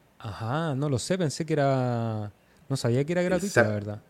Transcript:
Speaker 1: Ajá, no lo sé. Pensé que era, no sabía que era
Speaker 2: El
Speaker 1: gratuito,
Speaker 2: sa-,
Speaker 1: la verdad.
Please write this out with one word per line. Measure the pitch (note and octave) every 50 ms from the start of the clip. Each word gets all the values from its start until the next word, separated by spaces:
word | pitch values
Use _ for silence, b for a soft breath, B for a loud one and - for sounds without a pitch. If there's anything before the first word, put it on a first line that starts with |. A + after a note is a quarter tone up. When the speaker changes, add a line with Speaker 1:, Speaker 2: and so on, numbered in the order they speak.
| _ _ _ _ -
Speaker 1:
Ajá, | A2+ F#2+ - A2+ A2 B2+ D#3 E3+ D#3+ C3+
no | C3 C#3+ D3+
lo | C3+ A2+
sé. | - - F3+ F#3+
Pensé | F3+ C#3+ - - E3+ D3+
que | D#3
era, | D3 C#3 C#3 C3+ C3 B2+ B2 A#2+ A#2 A#2 A2+ A2 G#2+ G#2+ G#2 - b b b b b b -
no | C#3 C3
sabía | - A#2+ A#2+ B2+ C#3+
que | D3 F3
era | F3+
Speaker 2:
El | F3 F3+
Speaker 1:
gratuito, | F#3 F3 F3+ G3+ -
Speaker 2:
sa-, | B2 A#2
Speaker 1:
la | G#2+
verdad. | G#2+ G#2 G2+ G#2 G#2 G#2+ - _